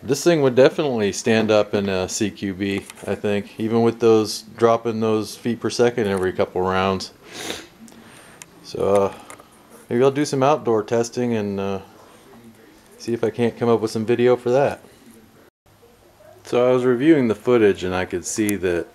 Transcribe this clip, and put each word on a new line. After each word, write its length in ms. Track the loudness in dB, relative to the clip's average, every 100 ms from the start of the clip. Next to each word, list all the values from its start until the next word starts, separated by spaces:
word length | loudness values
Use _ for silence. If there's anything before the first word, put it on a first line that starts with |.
This 220 | -4 0
thing 160 | 2 2
would 140 | 2
definitely 580 | 6 4 4 -2 0 -2
stand 380 | -2 0 0 4
up 240 | 2 2
in 140 | -2 -2
a 200 | -4 -4
C 220 | -4 -6
Q 240 | -4 -8
B, 320 | -4 -4 -4 -8 -14 -8
I 80 |
think, 460 | -6 -2 -4 -6 -8
even 220 | -2 2
with 180 | 0 2
those 420 | 4 4 2 -6
dropping 580 | -14 0 2 2 -2 -4
those 360 | -2 -2 -4 -8
feet 240 | -6 -4
per 100 | -6
second 360 | 0 0 2 -2
every 260 | 0 -2
couple 300 | -2 -4 -2
rounds. 500 | -2 0 0 -2 -6 -16 -20 -16 -12 -14 -16 _ -20 -20 -20 -20 -20 -20 -20 -20
So, 320 | -16 -6 0
uh, 200 | 2 0 -4 -20 -20 -20 _ _ -20 -6
maybe 120 | 0
I'll 80 | 2
do 140 | 2
some 180 | -4 0
outdoor 400 | 2 0 0 -2
testing 520 | 0 -2 -2 -4 -2
and, 260 | -2 -4 -4
uh, 200 | -4 -6 -10 -20 -20 -20 -20 -20 -20 -20 -20 -20 _ -16
see 160 | -8
if 100 | -4
I 60 | -4
can't 300 | 0 -2 0
come 100 | 0
up 120 | 0
with 100 | 0
some 160 | -4 -2
video 280 | 2 2
for 160 | 2 2
that. 300 | 0 0 -4 -16 -20 -20 -20 _ _ _ _ _ _ _ _ _ _ -20 -20 -4
So 220 | 0 2
I 60 |
was 100 | 2
reviewing 440 | 2 2 4 4 4
the 60 |
footage 500 | 0 2 4 4 2
and 100 | -2
I 100 | -4
could 220 | -4 -6 -8
see 300 | -2 -2 0
that 300 | -2 -2 -6